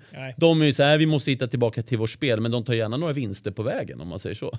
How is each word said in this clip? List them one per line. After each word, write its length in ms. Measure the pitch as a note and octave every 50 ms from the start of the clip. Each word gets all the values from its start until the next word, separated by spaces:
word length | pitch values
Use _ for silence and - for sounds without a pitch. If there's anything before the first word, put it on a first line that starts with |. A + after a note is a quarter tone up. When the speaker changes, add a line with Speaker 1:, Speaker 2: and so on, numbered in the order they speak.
| - -
Speaker 1:
Nej. 220 | - - C3 C3 B2 -
Speaker 2:
De 240 | E3 E3 E3 D#3+
är 40 | D3+
ju 60 | D3
så 100 | B2 -
här, 160 | C#3 C#3+ D#3 D3+
"Vi 80 | D#3+
måste 240 | D#3 D#3 C#3+ - D3
hitta 160 | C3 B2 C3 A2+
tillbaka 340 | - A#2+ A#2+ A2+ - B2
till 160 | A2 - B2+ G#2+
vårt 120 | A2 A2
spel", 300 | - - D3+ C3 A2+ G#2+
men 100 | A2+ A#2
de 140 | A#2+ B2 A2
tar 100 | B2+ A#2+
gärna 220 | A2+ A2 G#2+ A#2
några 160 | C#3 F3 E3
vinster 380 | C3+ D3 B2 G2+ F#2+ - - G#2
på 120 | F#2+ -
vägen, 380 | G#2+ C3 G3 C4+ A2 D#2 C2 A#1+
om 80 | D2+ E2+
man 100 | E2 G2+
säger 160 | - E2+ F#2+
så. 240 | - - - -